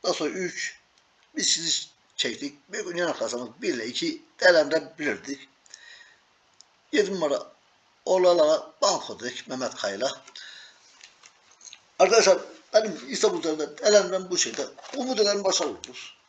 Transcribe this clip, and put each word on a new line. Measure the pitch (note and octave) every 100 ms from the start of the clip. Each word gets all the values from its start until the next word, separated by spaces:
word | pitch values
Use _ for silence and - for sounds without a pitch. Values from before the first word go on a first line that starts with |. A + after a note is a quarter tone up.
Daha | G3
sonra | E3 D3+
üç. | E3+ F3+ - - - _ _ _ _ _ -
Biz | F#3+
sizi | - E3 - - _ _ -
çektik. | E3+ - C#3+ - _
Bir | G#3 F3+
gün | E3+
yan | E3+
arkadaşımız | C3+ A2+ A#2+ B2 A2+
bir | G#3+
ile | C3 A2+
iki | B2 E3 - - _
değerlendirebilirdik. | F#3+ E3+ D3 D#3 D3 - D3+ G2 - C#3 - _ _ - - - - _ _ _ _ _ - _ _
Yedi | D4 F#3+
numara | F#3+ D#3 C#3 - _ _ _ _ _ -
Olala | F#3 F#3 F3 D3+ D#3 - -
Banko | G3+ E3+ - G#2
dedik | A#2 A#2 -
Mehmet | B2+ B2+ -
Kayla. | G#2 G2 C3 - - - - - - _ _ _ - _ - _ _ _ - - _ _
Arkadaşlar | F3+ A3 F#3+ F3+ - - _
benim | - G#3+ D3+ -
İstanbul | A3 G#3+ F3+
üzerinde | D#3+ D#3 C#3+ -
değerlendirmem | G#3 G#3 F3+ F#3 F#3
bu | F3
şekilde. | - A#2 C3+ - - C4+
Umut | B3+ A#3
ederim | G3+ G3+
başarılı | G3 F#3 D3+
olur. | - - B2 - -